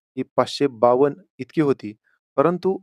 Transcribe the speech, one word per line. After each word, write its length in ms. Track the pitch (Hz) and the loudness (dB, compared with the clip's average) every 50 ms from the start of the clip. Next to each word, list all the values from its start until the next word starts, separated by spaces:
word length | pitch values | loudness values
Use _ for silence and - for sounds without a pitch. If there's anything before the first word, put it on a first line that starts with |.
| _ _ _ | _ _ _
ही 60 | 131 131 | -10 -10
पाचशे 440 | - _ - 123 120 - - 143 | -6 _ -2 -2 -2 -2 -2 -2
बावन्न 540 | 139 123 107 120 120 123 127 143 143 143 - _ _ _ | -2 0 2 2 2 4 4 2 0 0 -6 _ _ _
इतकी 240 | - 127 - - 165 | -16 -16 -8 -4 -2
होती. 340 | 156 139 127 - - 104 101 _ _ _ _ _ _ _ _ | 0 0 0 -2 -4 -14 -16 _ _ _ _ _ _ _ _
परंतु 420 | - 139 165 180 170 - 190 190 190 | 0 2 2 0 0 -2 -4 -4 -2